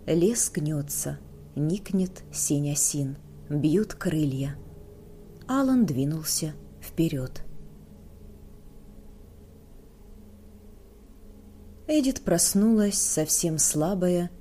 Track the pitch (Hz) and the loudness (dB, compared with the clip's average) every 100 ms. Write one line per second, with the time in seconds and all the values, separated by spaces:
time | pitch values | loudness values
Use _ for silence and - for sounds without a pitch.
0 | - 165 185 233 - - 151 151 143 - | 0 4 4 2 0 -2 -2 -2 -4 -4
1 | 139 143 - - - - 151 202 - 190 | -6 -8 -12 -18 -10 -2 0 0 0 0
2 | 185 - - - - 147 147 143 - 147 | 0 -4 -10 -4 0 2 2 0 0 0
3 | 135 139 - - - 147 147 175 143 - | -2 -6 -14 -14 -4 2 4 4 2 -2
4 | 180 156 147 131 139 143 - - - - | 0 2 2 0 -2 -6 -12 -18 -18 -20
5 | - - - - - 262 269 254 190 131 | -20 -20 -20 -12 -2 2 4 6 4 2
6 | 139 160 156 - 156 - - - - - | 0 -2 -2 -2 -2 -6 -16 -16 -6 0
7 | 165 143 127 - - - - - - - | 2 0 -4 -6 -8 -10 -12 -18 -20 -20
8 | - - - - - - - - - - | -20 -18 -20 -18 -20 -20 -20 -20 -20 -18
9 | - - - - - - - - - - | -18 -20 -20 -20 -20 -20 -20 -20 -20 -20
10 | - - - - - - - - - - | -20 -20 -20 -20 -20 -20 -20 -20 -20 -20
11 | - - - - - - - - - 302 | -20 -20 -20 -20 -20 -20 -20 -8 2 4
12 | 262 262 - 175 - 196 214 220 208 196 | 4 2 2 4 4 6 6 6 4 2
13 | - - 156 - 170 156 - 151 156 196 | 0 0 2 2 2 2 2 2 2 2
14 | 180 175 175 - | 2 2 0 -6